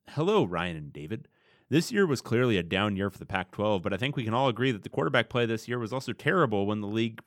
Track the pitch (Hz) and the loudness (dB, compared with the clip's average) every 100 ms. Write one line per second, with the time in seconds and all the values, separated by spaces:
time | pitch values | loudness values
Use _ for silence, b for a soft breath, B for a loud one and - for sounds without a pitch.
0 | - 143 175 214 104 87 87 80 71 69 | -8 -2 2 4 2 0 -2 -4 -10 -12
1 | 78 113 - b b b b 156 170 208 | -10 -10 -12 b b b b 2 2 2
2 | 185 127 - 117 123 98 82 95 104 95 | 2 0 0 2 4 2 2 2 2 2
3 | 98 - 87 95 87 - 104 98 95 95 | -2 -4 -4 -4 -4 -2 0 2 0 -2
4 | 131 143 110 117 135 110 135 104 - - | -2 -2 -2 2 2 2 0 -2 -4 -4
5 | 147 131 113 123 117 113 - 120 107 127 | 0 2 2 0 0 -2 -4 -6 -4 -6
6 | 127 107 143 185 135 104 101 107 101 110 | -6 -4 0 2 4 2 0 0 -2 0
7 | 117 113 | -2 -4